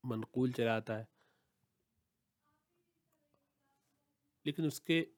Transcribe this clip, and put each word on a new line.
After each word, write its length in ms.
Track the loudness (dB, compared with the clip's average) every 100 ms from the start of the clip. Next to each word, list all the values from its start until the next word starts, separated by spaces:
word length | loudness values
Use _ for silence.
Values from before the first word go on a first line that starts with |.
منقول 480 | -2 -4 -2 0 0
چلا 240 | 2 2 2
آتا 240 | -2 -6
ہے، 60 | -8 _ _ _ _ _ _ _ _ _ _ _ _ _ _ _ _ _ _ _ _ _ _ _ _ _ _ _ _ _ _ _ _ _
لیکن 220 | -6 -2 -2
اس 160 | -2
کے 240 | 0 2 2